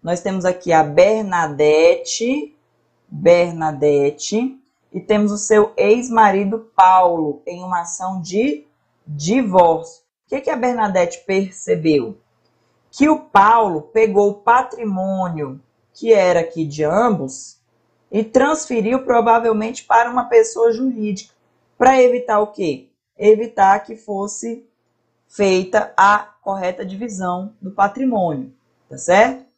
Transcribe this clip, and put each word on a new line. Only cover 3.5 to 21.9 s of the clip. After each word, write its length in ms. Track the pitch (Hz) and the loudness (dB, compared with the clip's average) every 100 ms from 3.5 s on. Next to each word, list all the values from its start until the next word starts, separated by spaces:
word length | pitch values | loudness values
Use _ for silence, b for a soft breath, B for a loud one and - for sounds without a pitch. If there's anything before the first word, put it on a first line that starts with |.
| 165 160 143 147 143 143 151 - 208 262 - _ _ _ | -2 -6 0 2 2 0 -4 -6 -4 -4 -8 _ _ _
e 80 | 185 | -14
temos 300 | 185 208 208 | -2 0 0
o 60 | 202 | -2
seu 360 | - 214 208 - | 0 2 2 0
ex-marido 960 | 202 233 247 226 214 190 196 220 - - | 2 2 0 2 2 2 -2 -6 -4 2
Paulo 680 | 185 185 180 170 151 143 - | 4 6 4 0 -4 -6 -12
em 180 | 180 | -14
uma 180 | 185 180 | -8 -8
ação 400 | 170 - 185 190 | -8 -10 -8 -8
de 440 | 160 190 262 294 _ _ _ _ - | -4 -2 -2 -4 _ _ _ _ -16
divórcio. 1000 | 147 156 254 220 185 170 165 165 - _ _ _ | -8 -2 0 2 4 4 2 -6 -20 _ _ _
O 40 | |
que 120 | 269 | -8
que 80 | 302 | -6
a 60 | 285 | -4
Bernadette 680 | 247 247 208 185 170 - - | -4 -2 -2 0 -2 -4 -4
percebeu? 920 | 196 190 - - 175 160 147 113 98 _ _ _ _ _ _ _ | -4 -4 -10 -6 -2 2 0 -2 -12 _ _ _ _ _ _ _
Que 200 | - 294 | 0 2
o 100 | 302 | 2
Paulo 600 | - 196 202 233 208 156 | 2 2 4 4 2 -4
pegou 480 | 151 220 220 196 202 | -4 0 2 2 0
o 60 | 202 | 0
patrimônio 1200 | - 247 262 - 226 190 190 190 180 160 139 135 _ _ _ | 0 0 0 -8 -8 -6 -6 -4 -6 -6 -10 -12 _ _ _
que 200 | _ 226 | _ 2
era 260 | 214 185 175 | 4 4 0
aqui 260 | 165 165 156 | -2 -6 -8
de 200 | 147 151 | -4 -2
ambos 720 | 185 240 180 135 - - _ _ _ _ _ _ | 0 0 -2 -6 -12 -20 _ _ _ _ _ _
e 140 | 202 | -6
transferiu 800 | 220 262 277 311 - 240 214 262 | 0 0 2 -2 -4 -4 -2 -2
provavelmente 800 | 262 233 226 233 226 214 220 247 | 0 0 4 2 2 -2 -4 -10
para 260 | _ 233 240 | _ 2 2
uma 200 | 247 233 | -4 2
pessoa 420 | 233 220 - 233 | 2 2 0 0
jurídica. 640 | 226 262 233 214 190 - _ _ _ _ _ | 0 -4 -4 -6 -8 -12 _ _ _ _ _
Pra 240 | 254 | 2